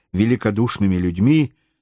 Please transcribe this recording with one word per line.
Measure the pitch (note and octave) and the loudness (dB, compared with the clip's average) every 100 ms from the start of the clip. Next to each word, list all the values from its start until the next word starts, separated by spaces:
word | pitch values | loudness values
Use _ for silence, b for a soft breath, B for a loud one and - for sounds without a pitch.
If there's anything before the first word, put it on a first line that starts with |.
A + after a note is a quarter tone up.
| _ | _
великодушными | F2+ A2+ B2 A2 G#2 A2+ - G2+ F2+ | -2 0 0 -2 -2 -2 -2 -2 0
людьми, | F2+ F2 A#2+ D#3 C#3 _ _ _ | -2 0 2 2 0 _ _ _